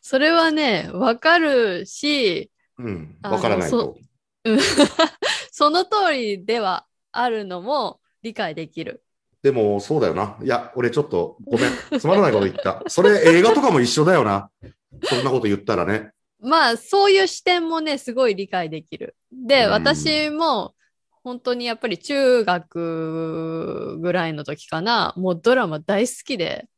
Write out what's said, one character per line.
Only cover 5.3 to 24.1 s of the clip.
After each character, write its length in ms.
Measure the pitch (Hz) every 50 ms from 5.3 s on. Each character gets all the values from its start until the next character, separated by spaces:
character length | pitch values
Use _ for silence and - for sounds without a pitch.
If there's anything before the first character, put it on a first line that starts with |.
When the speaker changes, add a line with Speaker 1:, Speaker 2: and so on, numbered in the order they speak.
| - - - -
Speaker 1:
そ 180 | - - 302 294
の 160 | 302 349 370
通 280 | 370 427 427 392 349 302
り 320 | 262 233 214 202 190 175
で 140 | 208 226 240
は 260 | 214 185 180 - _ _ _ _ _ _
あ 180 | - 220 240 254
る 160 | 226 220 208
の 160 | 190 180 175
も 380 | 175 226 294 285 226 180 - _ _ _ _ _ _
理 100 | 226 226
解 220 | - 214 165 156
で 120 | 160 160
き 160 | 151 _ 165 160
る。 200 | - - - _ _ _ _ _ _ _ _ -
Speaker 2:
で 80 | 139
も、 280 | 127 120 107 104 104 101
そ 200 | 101 - 151 151
う 20 |
だ 60 | 117
よ 80 | 90 78
な。 220 | 90 101 101 98 -
い 60 | 120
や、 240 | 131 120 117 - - -
俺 140 | 127 120 120
ち 60 | 120
ょ 40 | 151
っ 80 | - -
と 280 | - 87 85 - - _ -
ご 120 | - -
め 100 | 240 -
ん。 40 | 254 262 - -
Speaker 1:
<laughs> 160 | - 302 254
Speaker 2:
つ 80 | -
ま 80 | 151 185
ら 60 | 208
な 80 | 196 151
い 20 |
こ 80 | 110 104
と 60 | 98
言 80 | 95 -
っ 20 |
た。 280 | - - 95 - - -
そ 160 | - - - 185
れ 240 | 208 208 190 156
映 140 | 165 165 170
画 120 | 185 226 -
と 80 | 302
か 100 | 262 262
も 80 | 180 135
一 80 | 123
緒 160 | 120 - 151 151
だ 100 | 170 185
よ 100 | 160 123
な。 260 | 107 98 101 101 - _ _ - - - _ _ _ - - -
そ 120 | - 135
ん 80 | 123 135
な 60 | 139
こ 100 | 123 127
と 40 | -
言 120 | 104 101
っ 40 | 101
た 160 | - - 110
ら 100 | 90 85
ね。 260 | 87 104 107 110 107 _ _ _ _ _ _
Speaker 1:
ま 280 | 208 254 311 330 302 240
あ、 80 | 233
そ 320 | 226 - - - 403 392 403
う 20 |
い 120 | 381 392 392
う 40 |
視 160 | 359 - - _
点 260 | 370 359 349 330 330
も 100 | 330 330
ね、 180 | 311 311 285
す 160 | 277 - - 226
ご 140 | 247 262
い 80 | 240 208
理 140 | 185 196 190
解 200 | - 185 170 160
で 120 | 160 156
き 160 | 156 _ -
る。 180 | - - - _ _ _ _
で、 340 | 240 262 254 220 277 262 233
Speaker 2:
う 40 | 202
ん。 20 |
Speaker 1:
私 580 | 196 214 - - 302 - 302 311 302 302 302 302
も 440 | 302 311 330 320 262 208 175 - _ _ _ _ _ _ _ _ _ _ _
本 160 | 247 247 247
当 140 | _ 247 247
に 120 | 247 240
や 100 | 240 226
っ 20 |
ぱ 100 | 233 -
り 100 | 240 190
中 460 | 170 - - 285 277 269 254 254 240 220
学 1500 | 180 180 180 165 _ - 170 170 165 165 160 160 160 160 165 165 160 160 165 160 160 160 165 165 - - - - - - 160
ぐ 120 | 165 175